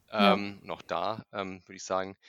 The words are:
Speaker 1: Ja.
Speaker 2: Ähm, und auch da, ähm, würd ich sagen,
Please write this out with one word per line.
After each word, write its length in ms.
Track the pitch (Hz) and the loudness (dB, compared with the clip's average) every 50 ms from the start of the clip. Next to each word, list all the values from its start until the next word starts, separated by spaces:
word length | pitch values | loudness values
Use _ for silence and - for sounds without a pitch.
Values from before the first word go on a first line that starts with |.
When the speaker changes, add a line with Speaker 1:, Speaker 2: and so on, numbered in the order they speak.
| _ _ 110 | _ _ 2
Speaker 1:
Ja. 260 | 110 101 101 101 101 101 | 4 6 6 6 6 2
Speaker 2:
Ähm, 180 | 101 101 95 - | -6 -8 -10 -8
und 80 | 95 | -10
auch 120 | 82 - - | -10 -10 -6
da, 420 | - 90 82 90 98 110 113 - _ - | -4 -2 -2 0 -2 -4 -4 -8 _ -6
ähm, 300 | 104 98 95 95 92 _ | -6 -6 -4 -6 -12 _
würd 100 | - 95 | -18 -16
ich 80 | 92 - | -14 -6
sagen, 320 | - 95 92 95 95 98 _ _ | -2 -2 -2 -2 -4 -8 _ _